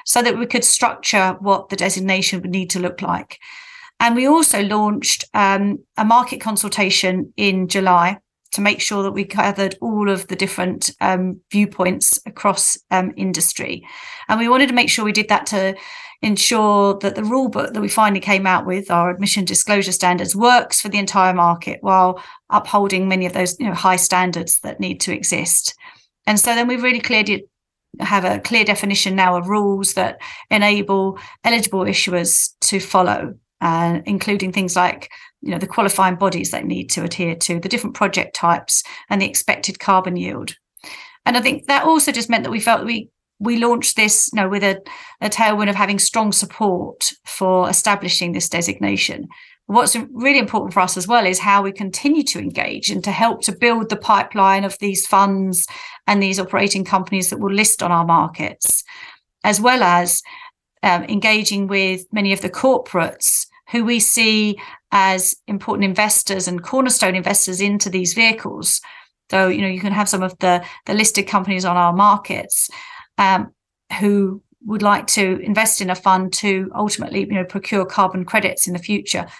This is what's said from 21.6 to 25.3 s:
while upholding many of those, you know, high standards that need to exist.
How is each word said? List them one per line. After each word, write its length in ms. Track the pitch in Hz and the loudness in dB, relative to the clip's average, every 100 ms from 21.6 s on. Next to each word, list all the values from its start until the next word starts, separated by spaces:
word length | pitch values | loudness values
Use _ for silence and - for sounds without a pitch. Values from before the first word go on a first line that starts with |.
| - - | -4 -6
while 380 | 190 190 180 170 - - - | 2 4 4 2 -10 -20 -2
upholding 580 | 208 - 208 196 190 190 | -2 2 0 2 0 0
many 200 | 190 180 | 0 -2
of 60 | |
those, 260 | 185 180 - | -2 -2 -2
you 80 | 220 | -4
know, 60 | |
high 240 | 175 185 180 | 0 2 2
standards 640 | - 180 180 170 180 - | 2 2 0 -2 -2 -2
that 180 | - - | -2 -6
need 200 | 185 - | -6 -4
to 140 | - | -4
exist. 640 | - - | -4 -4